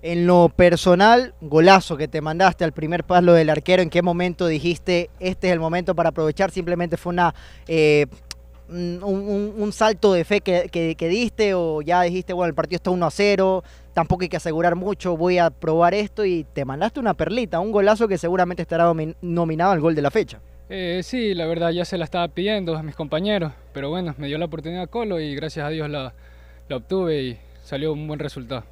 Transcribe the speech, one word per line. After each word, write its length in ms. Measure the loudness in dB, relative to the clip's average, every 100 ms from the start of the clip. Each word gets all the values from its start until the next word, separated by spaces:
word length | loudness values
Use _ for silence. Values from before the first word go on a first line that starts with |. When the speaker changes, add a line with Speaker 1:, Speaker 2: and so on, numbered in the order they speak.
Speaker 1:
En 260 | -4 0 4
lo 220 | 6 6
personal, 840 | 6 6 6 4 6 8 6 4 -8
golazo 560 | 0 6 8 8 6 -6
que 100 | -6
te 140 | -6
mandaste 420 | -6 2 2 2
al 80 | -4
primer 320 | -4 -4 -4
palo 300 | 2 4 6
del 160 | 6 6
arquero, 320 | 0 2 2
¿en 80 | 2
qué 100 | 0
momento 460 | 0 0 -2 -2 -2
dijiste, 640 | -2 -2 -4 -2 -2 -2 -8
"Este 280 | -8 -4 0
es 40 |
el 80 | 0
momento 340 | 0 -2 -2
para 140 | 0 0
aprovechar"? 420 | 0 -2 0 -2
¿Simplemente 460 | -2 -4 -4 -2 -4
fue 160 | -6
una, 220 | 0 0 -2 -18 -20 -4
eh, 400 | 2 4 4 2 -6 -20 -20 -20 -20 -14
un, 320 | -8 -8 -6
un, 520 | -4 -4 -2 -4 -4 -4
un 140 | -6
salto 400 | 0 0 2 2
de 100 | 2
fe 160 | 0 -2
que, 300 | 0 -2 -2
que, 220 | -4 -4
que 140 | -2 -2
diste 440 | -2 -2 -2 0
o 300 | 0 -2 -4
ya 180 | 0 2
dijiste, 320 | 2 -2 -6
"Bueno, 160 | -4 -2
el 60 |
partido 220 | -2 -4 -4
está 140 | -2
uno 140 | 0
a 60 | -2
cero, 520 | 0 0 2 2 0 -4 -20 -8
tampoco 300 | -4 0 -2
hay 80 | -2
que 80 | -6
asegurar 360 | -4 0 0
mucho, 400 | 0 -4 -6 -4
voy 220 | -2 0 2
a 140 | 2
probar 420 | 0 -2 2 2
esto"? 320 | 2 -4 -4
Y 200 | -2 -2
te 200 | -4 -8
mandaste 340 | -8 -4 -4 -2
una 140 | -4
perlita, 480 | -2 -2 -2 -2 -4
un 120 | -2
golazo 360 | 2 2 2 0
que 80 | -2
seguramente 460 | -2 0 0 -2
estará 240 | -4 2 2
domi-, 280 | 2 -4 -8
nominado 520 | -4 -2 -2 0 2
al 80 | 2
gol 140 | 2
de 60 | 2
la 100 | 0
fecha. 300 | 0 -4 -8 -20 -20 -14
Speaker 2:
Eh, 320 | -10 -6 -6
sí, 300 | -6 -4 -2
la 100 | -2
verdad 280 | -2 -2 -2
ya 120 | -2
se 140 | -4 -4
la 80 | -4
estaba 200 | -4 -4
pidiendo 460 | -2 -2 -2 -2
a 80 | -6
mis 140 | -6 -10
compañeros, 560 | -6 -4 0 -2 -2 -8 -16
pero 160 | -10 -6
bueno, 240 | -6 -6 -8
me 120 | -8
dio 100 | -6
la 80 | -6
oportunidad 420 | -8 -10 -10 -8
Colo 320 | -6 -4 -4
y 140 | -6
gracias 320 | -8 -8 -8 -6
a 20 |
Dios 220 | -6 -6
la, 240 | -6 -8 -14 -20 -20 -20 -20 -10
la 80 | -10
obtuve 460 | -4 -4 -2 -2
y 160 | -4 -10 -16 -20
salió 300 | -12 -6 -4
un 120 | -6 -8
buen 120 | -8
resultado. 460 | -8 -10 -10 -10 -12